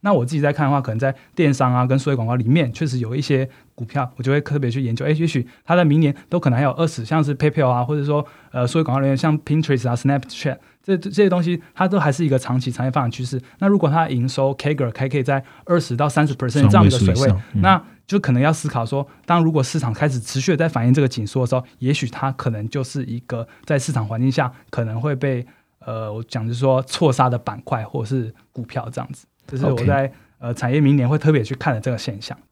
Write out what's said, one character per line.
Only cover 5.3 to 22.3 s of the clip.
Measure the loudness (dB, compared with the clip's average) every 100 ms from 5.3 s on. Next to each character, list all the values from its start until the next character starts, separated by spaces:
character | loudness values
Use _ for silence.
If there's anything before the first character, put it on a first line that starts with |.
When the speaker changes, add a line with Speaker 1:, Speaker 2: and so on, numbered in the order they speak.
| -2 -6 -10
Speaker 1:
它 | 0 2
在 | 4
明 | 4
年 | 2 0 -4
都 | -2
可 | 2
能 | 2
还 |
有 | 2
二 | 0 -2
十， | -2 -2
像 | 0
是 | 0 0
PayPal | 0 2 2
啊， | 2
或 | 0 -2
者 |
说， | 0 -2 -4 -12 -12
呃， | -4 0
数 | 0
位 |
广 | 0 0
告 |
里 | 0
面 | 0
像 | 0 0
Pinterest | 0 -2 0 0 0
啊、 | 0
Snapchat， | 0 0 -4 -8 -6 -6 _ _
这， | -4 -2
这 | -2
些 | 2 2
东 | 4
西， | 0 -4 -6
它 | -2 0
都 | 2
还 | 0
是 | 0 2
一 |
个 | 0
长 | 0 -2
期 | -2
产 | -4 -2
业 |
发 | 0
展 | -2
趋 | -4
势。 | -6 -8 -10 _
那 | 2
如 | 4
果 | 4
它 | 2 0
的 |
营 | 0 -2
收 | 0 -2 0
K | -4 -2
格 | -2
还 | -2 -2
可 | -2
以 |
在 | 0 -2 -4 -18
二 | -2 0
十 | 0 -2
到 | 0
三 | 2 0
十 | 0
percent | -2 4 6
这 | 8
样 |
的 | 6
一 |
个 | 6
水 | 2
位， | 4
Speaker 2:
双 |
位 |
数 |
以 | 2
上， | 2 -2
嗯。 | 2
Speaker 1:
那 | 4 4 2 -20 _
就 | -2
可 | 2
能 | 2
要 | 2
思 | 0 -2
考 | -4 -4
说， | -4 -6 -14 0
当 | 2
如 | 4
果 | 2
市 | 0 -2
场 | -2
开 | 0 0
始 | -2
持 | -4 -4
续 | 0
的 | 0
在 | 0
反 | 0 2
映 |
这 | 4
个 | 2
紧 | -2 -4
缩 | -2
的 | 0
时 | -2
候， | -4 _
也 | -2
许 | -2 -4
它 | -4 -6